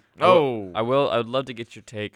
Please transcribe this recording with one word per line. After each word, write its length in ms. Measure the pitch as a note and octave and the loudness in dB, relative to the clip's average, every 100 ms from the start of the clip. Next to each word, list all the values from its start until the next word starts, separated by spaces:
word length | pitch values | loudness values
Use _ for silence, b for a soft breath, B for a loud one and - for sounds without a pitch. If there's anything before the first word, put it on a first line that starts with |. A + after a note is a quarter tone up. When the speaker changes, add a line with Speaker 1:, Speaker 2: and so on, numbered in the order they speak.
| _ - | _ 0
Speaker 1:
I 60 | E3 | 4
will, 40 | |
Speaker 2:
Oh. 380 | F3+ C#3 A2+ F#2+ F2+ | 4 4 -2 -6 -4
Speaker 1:
I 60 | |
will. 260 | A#2 C#3 C#3+ | 0 0 0
I 80 | A#2 | -2
would 100 | A2+ | -2
love 180 | B2+ C3 | -6 -6
to 80 | |
get 220 | A2 A#2+ A2+ | -10 -14 -18
your 60 | |
take 300 | - G#2+ G#2 | -14 -10 -10